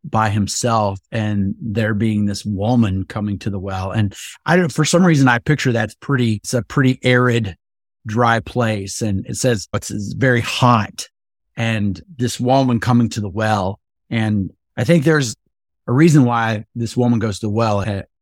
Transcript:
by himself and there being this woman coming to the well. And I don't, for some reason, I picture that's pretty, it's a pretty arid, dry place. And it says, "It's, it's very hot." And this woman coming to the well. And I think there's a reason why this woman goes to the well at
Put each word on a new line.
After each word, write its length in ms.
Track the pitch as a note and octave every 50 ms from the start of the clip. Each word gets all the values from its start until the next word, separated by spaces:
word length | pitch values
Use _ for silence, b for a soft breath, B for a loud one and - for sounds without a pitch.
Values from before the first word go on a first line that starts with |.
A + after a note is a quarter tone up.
| -
by 240 | - - A2 A2 G#2+
himself 680 | G#2 A2 G2 F#2 - - - A#2+ A2+ A2+ G#2 G2+ G2 G2 _ _ -
and 420 | A2+ G#2+ G#2+ G#2 G2+ G2 G2 - -
there 320 | D3+ A2+ G2+ A#2 A2 G#2+ A2
being 320 | G#2 A2+ A2 G#2+ G#2 G#2
this 180 | G2+ G2+ - -
woman 640 | G#2 G#2 F#2 G2+ A2+ B2+ A#2+ A2+ G2+ F#2+ F#2+ F#2
coming 340 | _ - A2 G#2 G#2 G2+ F#2+
to 100 | - A2
the 100 | G2 G2
well. 320 | F#2 G2 G2 F#2 F#2+ G2
And 220 | F2+ A2 G#2 G2 B B B B B B _
I 120 | - E3
don't, 120 | F#3 F3+ D3
for 140 | - - D3+
some 220 | - - E3+ F#3
reason, 240 | F3 D#3+ C#3 C#3 B2+
I 100 | A#2+ A#2
picture 320 | _ - D3+ C#3+ - C3
that's 240 | A#2 A#2 A2 A2+ -
pretty, 460 | _ - - C#3 B2 B2 A#2 G#2+ G2+ _
it's 100 | - -
a 80 | -
pretty 380 | - _ - D3 C3+ B2+ B2+ - -
arid, 520 | B2+ B2+ B2 B2 B2 A#2 A#2+ A2+ G2 E2 _ _ _ _ _ _ _ _ _ _
dry 360 | A2+ G#2+ A#2 A#2+ A#2 A2+ A2+
place. 600 | - - - B2 A#2+ A2 A2 G2+ G2 G2+ - -
And 240 | A#2+ A2 G2 F#2+ -
it 100 | - A#2
says, 320 | - - C3 A#2+ G2 - _ -
"It's, 180 | G#2 - -
it's 200 | - A2 G2+ G#2
very 300 | B2+ G#2+ A#2+ C3 B2 A#2
hot." 640 | A2 - - - C3 B2 B2 A2+ G#2+ - - - - _ _ _ _ _ _ _ _ _ _
And 460 | - A#2 A2+ A2+ G#2+ G#2 G2+ F#2 - - _ E3
this 200 | - B2 A#2 -
woman 440 | - B2 B2 C3 C3+ C3+ B2+ A#2+ A2
coming 260 | - B2+ B2 A#2+ A#2+ G#2+
to 100 | - G#2+
the 80 | G#2 G2
well. 500 | G2 G#2+ A2 A2 G#2+ G2+ F#2 F#2 G#2 _ _ _ _ _ _ _
And 420 | A#2+ A#2 A2 G#2+ G#2+ G2+ F#2+ - _ _ _ _ _
I 80 | - -
think 220 | G#2 E3+ E3+ C3
there's 320 | E3 D#3 D3+ C3+ A#2 - _ _ _ _ _ _ _ _ _ _
a 60 | - A#2+
reason 320 | C3+ D#3+ F3 D3 D3 B2+
why 400 | A#2+ A#2 A#2 A2+ A2+ A2+ G#2 G#2+ _ _
this 220 | A#2+ A#2 A2 -
woman 220 | B2+ B2 A#2+ A#2+ A2+
goes 200 | A2 A2 G2 -
to 60 | -
the 80 | G#2+ G2+
well 280 | A2+ A#2 A2 G#2 G2+
at 280 | F#2+ A2 G2+ G2 - _ _ _